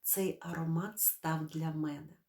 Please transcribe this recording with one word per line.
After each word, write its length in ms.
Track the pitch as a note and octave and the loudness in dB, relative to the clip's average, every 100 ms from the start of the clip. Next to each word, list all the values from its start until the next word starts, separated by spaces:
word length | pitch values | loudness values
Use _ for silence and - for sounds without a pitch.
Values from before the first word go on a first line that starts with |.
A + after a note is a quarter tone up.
цей 360 | - - F#3+ E3+ | 2 2 2 0
аромат 600 | E3+ F3 E3 E3 G3+ G#3+ | -4 -2 2 2 0 2
став 480 | - - D#3+ D#3+ D#3 | 0 2 0 0 -2
для 220 | D#3+ D#3+ | -2 -2
мене? 460 | D#3 D#3 D3 D#3 - | 0 -2 -4 -12 -20